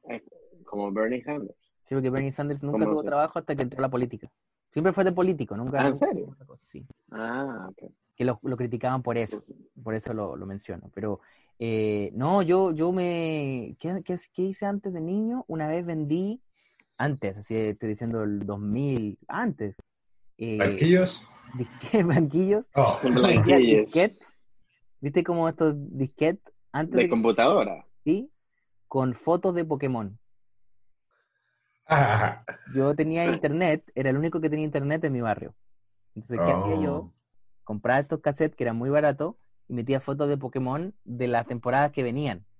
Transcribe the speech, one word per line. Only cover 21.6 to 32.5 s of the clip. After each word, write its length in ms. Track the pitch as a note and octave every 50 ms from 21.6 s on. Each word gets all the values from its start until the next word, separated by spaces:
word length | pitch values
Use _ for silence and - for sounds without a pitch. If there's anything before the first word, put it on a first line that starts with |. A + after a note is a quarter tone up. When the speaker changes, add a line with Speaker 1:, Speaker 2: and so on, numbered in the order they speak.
| B2 - - - - - - A3 F3+
Speaker 2:
<laughs> 0 |
banquillos. 600 | F3 C#3+ D3+ E3 C#3+ C3+ E3 F#3+ F#3+ G3+ G#3+ B3+ _ _
Speaker 3:
Oh. 240 | C#3 C3 - - - -
Speaker 2:
Vendía 180 | C3 B2 B2 B2 A#2 A#2 A2
Speaker 1:
Banquillos. 480 | G#2+ A2+ C#3 C3+ B2+ A#2 A2 G#2+ G#2+
Speaker 2:
disquet, 340 | A2 - D#3+ E3+ - - _ - - _ _ _ _ - - _ _ _ _ _ _ _ _
¿viste 240 | - C#3+ C#3+ F3+ E3+
cómo 260 | - F3 E3+ E3 D#3+
estos 240 | E3 - E3 D#3 D3 D3 C#3 - - C3+
disquet? 420 | C3+ C3 - - D3 D#3+ F3+ - _ - _ _ _ _
Antes 200 | - C#3 D#3 E3 -
Speaker 1:
¿De 20 | -
Speaker 2:
de 60 | A#2+
que 40 | -
Speaker 1:
computadora? 760 | A#2+ A2+ A2 A#2 A2 A2+ A#2 C3+ F#3 G3 A2+ G2+ F#2 E2 - - - - -
Speaker 2:
Sí, 260 | D3+ E3 G3+ B3 D4+ _ _ _ _ _ _ _ _ _ _ _ _
con 280 | - C3+ C3 C3 A#2+
fotos 400 | - - - E3 F3 - F#3+ F3
de 100 | F3 E3
Pokémon. 540 | D#3+ D3+ C3+ C#3+ C3+ C3 A#2 G#2+ G2 G2+ - - _ _ _ _ _ _ _ - - - - - - _ _ _ _ _ _ _ _ _ _ _ _ _ _ _ _ _ _ _ -
Speaker 3:
Ah. 560 | D#3+ D3 C#3 B2 - A2 G#2+ - - - - -